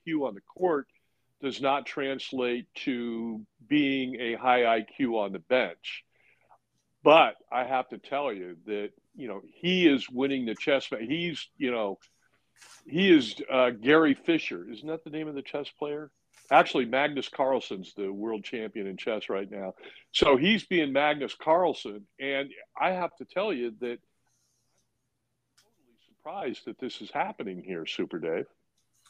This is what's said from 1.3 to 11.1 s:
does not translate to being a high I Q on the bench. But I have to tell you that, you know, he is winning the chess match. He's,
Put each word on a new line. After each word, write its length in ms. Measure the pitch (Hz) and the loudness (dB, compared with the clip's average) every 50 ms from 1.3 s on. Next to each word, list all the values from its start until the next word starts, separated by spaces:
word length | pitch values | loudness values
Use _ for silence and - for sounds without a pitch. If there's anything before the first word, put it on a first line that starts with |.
| _ _ | _ _
does 200 | - 135 113 - | -8 -8 -6 -2
not 260 | 131 135 139 143 127 | 0 0 0 0 -2
translate 800 | - - - 139 135 135 131 - - - 131 123 123 120 123 110 - _ | -6 -6 -6 -4 -4 -4 -6 -8 -8 -4 -2 -2 0 -2 -2 -4 -10 _
to 640 | - - - 131 120 117 117 117 113 113 117 113 107 107 - _ _ 127 107 | -8 -4 -4 -4 -4 -4 -6 -6 -6 -6 -6 -8 -10 -12 -16 _ _ -4 _
being 480 | 147 151 143 139 135 135 131 127 131 110 | 2 2 2 2 0 0 -2 -4 -4 -6
a 160 | 123 117 117 | -4 -4 -4
high 320 | - 117 127 127 127 120 | -2 2 4 4 4 6
I 160 | 117 113 113 107 | 4 4 2 0
Q 360 | - - - 139 120 113 110 | -4 -4 -2 -2 0 0 0
on 120 | 104 101 | -2 -2
the 80 | 95 92 | -4 -8
bench. 640 | 82 _ 127 127 117 92 85 - _ - - - - _ _ _ _ _ _ _ _ _ - _ _ _ _ _ _ _ _ _ _ | -2 _ 2 2 2 0 -4 -10 _ -14 -14 -14 -16 _ _ _ _ _ _ _ _ _ -20 _ _ _ _ _ _ _ _ _ _
But 320 | 143 151 165 147 117 107 - _ _ 117 | 8 10 10 10 6 4 -4 _ _ -4
I 120 | 123 127 | -4 -2
have 240 | 123 135 127 127 - | -2 -2 -4 -4 -4
to 80 | 123 104 | -10 -14
tell 340 | - - 139 139 143 135 110 | -12 -8 -6 -4 -4 -4 -6
you 240 | 98 92 90 87 82 85 | -6 -8 -12 -14 -14 _
that, 240 | 107 104 101 104 107 - _ _ _ _ | -6 -6 -6 -6 -8 -10 _ _ _ _
you 140 | 220 143 113 | -14 -12 -10
know, 140 | 98 101 - | -10 -12 -12
he 400 | - _ _ - 175 185 185 180 | -16 _ _ -2 -2 0 4 6
is 240 | 156 139 127 - - | 6 6 4 0 -4
winning 340 | 127 123 135 139 139 135 127 | -4 -2 -2 0 0 -2 -2
the 120 | 113 107 | -4 -6
chess 340 | - - - 143 135 - - | -4 -2 0 0 0 0 -4
match. 120 | 139 107 117 | -8 -8 -6
He's, 460 | 113 | -6